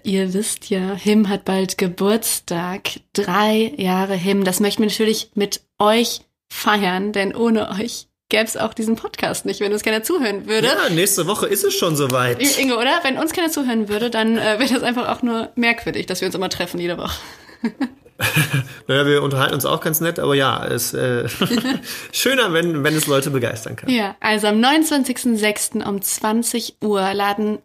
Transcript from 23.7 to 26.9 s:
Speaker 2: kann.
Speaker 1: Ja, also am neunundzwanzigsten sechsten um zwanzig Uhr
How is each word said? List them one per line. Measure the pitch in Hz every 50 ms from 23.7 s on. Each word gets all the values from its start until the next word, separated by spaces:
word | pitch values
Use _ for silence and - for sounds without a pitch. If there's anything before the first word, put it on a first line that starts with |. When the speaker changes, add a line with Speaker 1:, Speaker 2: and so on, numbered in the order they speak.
| 120
Speaker 2:
kann. | - - 269
Speaker 1:
Ja, | 254 233 208 196 - -
also | - 226 214 208 208
am | 208 208 220
neunundzwanzigsten | 233 262 294 320 311 311 302 277 254 254 240 - - 247 226
sechsten | 208 214 214 208 - - - - 214
um | - 202 202 196
zwanzig | - - - - - 214 214 233 226 - - 233 226 - - -
Uhr | - 214